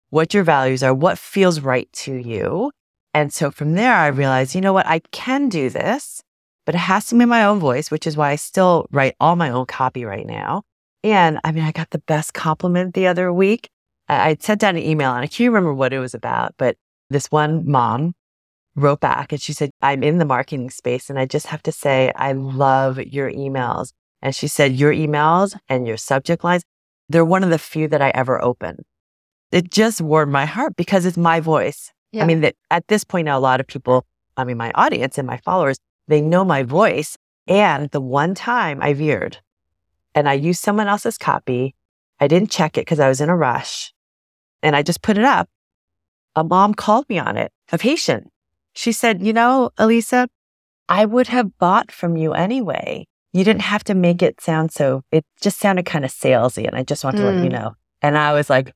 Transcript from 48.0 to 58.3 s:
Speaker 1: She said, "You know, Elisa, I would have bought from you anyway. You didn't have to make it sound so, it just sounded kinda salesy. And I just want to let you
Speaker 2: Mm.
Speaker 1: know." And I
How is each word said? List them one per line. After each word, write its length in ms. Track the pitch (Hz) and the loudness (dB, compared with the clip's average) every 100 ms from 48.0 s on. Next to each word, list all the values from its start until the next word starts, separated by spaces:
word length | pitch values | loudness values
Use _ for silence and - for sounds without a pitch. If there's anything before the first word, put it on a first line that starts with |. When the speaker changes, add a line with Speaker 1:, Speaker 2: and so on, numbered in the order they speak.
| - 120 - _ _ _ _ | 0 -4 -6 _ _ _ _
Speaker 1:
She 180 | - 233 | -8 -4
said, 300 | 220 233 185 | 0 0 0
"You 100 | 208 | 0
know, 380 | 226 240 262 240 - | 2 2 2 0 2
Elisa, 500 | 220 233 - 247 247 _ _ _ _ _ - | 2 2 2 0 0 _ _ _ _ _ -2
I 180 | 180 214 | 2 2
would 220 | 247 247 | 2 2
have 300 | 247 202 - | 0 -2 0
bought 320 | 175 202 - | 2 2 0
from 260 | - 170 165 | -4 -4 0
you 160 | 160 | 0
anyway. 720 | - 185 262 190 - - - - _ _ | 0 0 -2 -4 -6 -6 -10 -12 _ _
You 100 | 180 | 0
didn't 180 | 190 202 | 2 2
have 200 | 190 208 - | 0 -4 0
to 80 | 190 | 2
make 260 | 175 175 | 2 4
it 180 | 160 - | 0 0
sound 300 | - 160 160 | -2 -2 -2
so, 320 | - 139 135 - | 0 0 -2 0
it 140 | 160 - _ | -2 -2 _
just 180 | 202 - | -4 0
sounded 260 | 202 185 175 | 0 0 -2
kinda 220 | 156 131 | -4 -4
salesy. 600 | - 135 123 123 - - | -2 2 2 2 -2 -6
And 80 | 123 | -4
I 80 | |
just 200 | 127 143 | -4 -4
want 140 | 135 208 | -4 -2
to 80 | 202 | 0
let 180 | 185 | 0
you 60 | 135 | -2
Speaker 2:
Mm. 40 | |
Speaker 1:
know." 220 | 120 110 - _ _ | -2 -8 -12 _ _
And 160 | 147 151 | 0 2
I 160 | 147 | 2